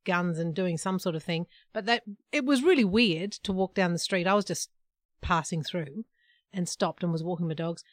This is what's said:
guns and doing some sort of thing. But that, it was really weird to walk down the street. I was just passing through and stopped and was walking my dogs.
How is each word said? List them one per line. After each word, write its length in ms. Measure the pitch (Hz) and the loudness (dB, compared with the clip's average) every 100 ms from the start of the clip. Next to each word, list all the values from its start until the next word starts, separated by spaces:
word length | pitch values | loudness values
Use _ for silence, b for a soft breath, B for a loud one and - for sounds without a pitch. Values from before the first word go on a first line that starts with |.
guns 340 | - 175 175 160 | -2 0 0 -2
and 160 | 170 | -2
doing 240 | 160 180 165 | 0 -2 -2
some 200 | 190 185 | -2 -2
sort 180 | 185 160 | -2 -4
of 60 | |
thing. 220 | - 165 175 b b | -2 -4 -4 b b
But 140 | 220 202 | -4 0
that, 180 | 233 - 202 _ | 0 -2 -16 _
it 140 | 294 | -2
was 180 | 262 269 | 2 4
really 220 | 311 320 | 6 6
weird 480 | 202 214 233 160 202 | 6 4 4 2 -4
to 200 | - - | -6 -4
walk 220 | 190 185 | -2 0
down 180 | - 180 | 2 2
the 60 | 170 | 0
street. 280 | - 185 175 | 0 0 2
I 80 | |
was 100 | 208 | 2
just 260 | 196 170 - _ _ _ _ _ | 0 -4 -8 _ _ _ _ _
passing 420 | - 175 151 165 | 0 0 0 -4
through 420 | - 180 147 170 - _ _ _ _ | -4 -6 -6 -10 -12 _ _ _ _
and 160 | 190 175 | -6 -4
stopped 340 | - 180 - | -2 -2 -2
and 100 | 175 | -2
was 100 | 165 | -2
walking 240 | 165 175 165 | -2 -4 -4
my 60 | |
dogs. 280 | 156 165 170 - | -4 -4 -6 -12